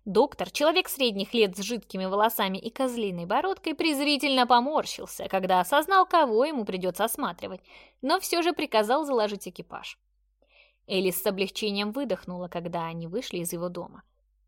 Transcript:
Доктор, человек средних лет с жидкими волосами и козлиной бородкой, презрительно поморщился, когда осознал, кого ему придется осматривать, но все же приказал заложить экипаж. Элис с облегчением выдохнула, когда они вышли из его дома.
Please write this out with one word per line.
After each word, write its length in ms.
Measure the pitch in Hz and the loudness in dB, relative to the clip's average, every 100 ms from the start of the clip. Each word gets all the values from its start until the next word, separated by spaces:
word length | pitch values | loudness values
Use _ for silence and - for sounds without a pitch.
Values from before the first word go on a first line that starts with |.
Доктор, 480 | 202 196 277 - 180 | 0 4 4 0 -6
человек 380 | - 302 349 - | 2 4 4 0
средних 440 | - 247 196 202 | 0 0 0 -2
лет 220 | 233 202 185 | 2 2 2
с 60 | |
жидкими 440 | 196 233 - 190 185 | -6 -6 -8 -6 -2
волосами 520 | 196 226 - 196 190 | 2 2 2 -2 -4
и 120 | 226 | -6
козлиной 580 | - 262 240 202 175 170 | -4 -4 -2 -4 -4 -2
бородкой, 480 | 240 370 370 330 302 | -2 0 -4 -4 -2
презрительно 680 | 330 277 294 277 294 262 240 | 0 2 2 2 2 2 4
поморщился, 840 | 240 269 302 - - - - - | 4 4 0 -2 -6 -12 -10 -4
когда 320 | 190 190 180 | -2 2 2
осознал, 440 | 175 294 311 381 370 | 4 2 4 4 6
кого 380 | 339 269 214 | 4 4 4
ему 220 | 302 285 202 | 2 0 -4
придется 400 | 185 180 175 220 | -4 -2 0 -2
осматривать, 560 | - 226 175 190 185 _ - - _ | -2 -6 -6 -10 -12 _ -20 -20 _
но 180 | 262 370 | 0 0
все 220 | - 339 | 0 0
же 100 | 339 | 0
приказал 540 | 330 302 220 214 285 285 | 0 0 2 4 2 2
заложить 420 | 240 208 202 185 | 0 0 -4 -10
экипаж. 520 | - - - - - _ _ _ _ _ _ _ _ - | -14 -14 -14 -14 -16 _ _ _ _ _ _ _ _ -4
Элис 340 | 190 185 175 | 0 0 0
с 40 | 214 | -2
облегчением 640 | 190 190 - 214 202 208 | -2 -4 -4 -4 -2 -4
выдохнула, 560 | 262 262 180 - 180 175 | -4 -4 -4 -6 -10 -8
когда 380 | 175 170 170 165 | -8 -6 -6 -6
они 220 | 165 165 | -8 -8
вышли 300 | 175 - 180 | -8 -6 -6
из 160 | 165 | -6
его 160 | 175 175 | -4 -6
дома. 340 | 175 - - _ _ _ _ | -8 -12 -16 _ _ _ _